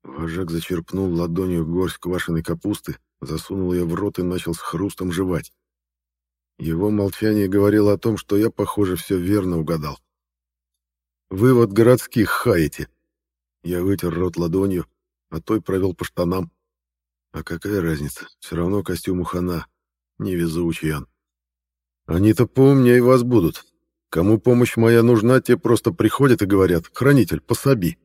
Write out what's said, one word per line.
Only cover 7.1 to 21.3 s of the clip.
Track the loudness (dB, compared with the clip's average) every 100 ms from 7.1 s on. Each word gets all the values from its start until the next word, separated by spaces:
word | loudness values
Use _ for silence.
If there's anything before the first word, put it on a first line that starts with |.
| -2 -2 0 0
говорило | 2 4 4 2
о | 2
том, | -2 -4
что | -2 0
я, | 0
похоже, | -2 -4 -2 -2 -2
всё | -4 -4
верно | 0 0 0 -4
угадал. | -2 -4 -6 -12 _ _ _ _ _ _ _ _ _ _ _ _ _
«Вы | 0 4
вот | 4 4
городских | 4 6 4 2 0 0
хаете». | 0 0 2 0 -4 -14 _ _ _ _ _ _ _
Я | -8 -4
вытер | -2 -2 -2
рот | -4 -4 -4
ладонью, | -2 -2 -2 -4 -8 _ _ _ _
а | -14
той | -4 -4
провёл | -2 -2 -2
по | -4
штанам. | -10 -4 -2 -2 -6 _ _ _ _ _ _ _ _
«А | -14
какая | -10 -8 -4 -2
разница? | -2 -4 -6 -10 -20 _
Всё | -10 -6
равно | -2 -4
костюм | -4 -8 -4 -6
у |
хана. | -4 -6 -4 -6 -10 _ _ _ _ _
Невезучий | -6 -4 -4 -2 -4 -4 -4
он. | -6 -10 _ _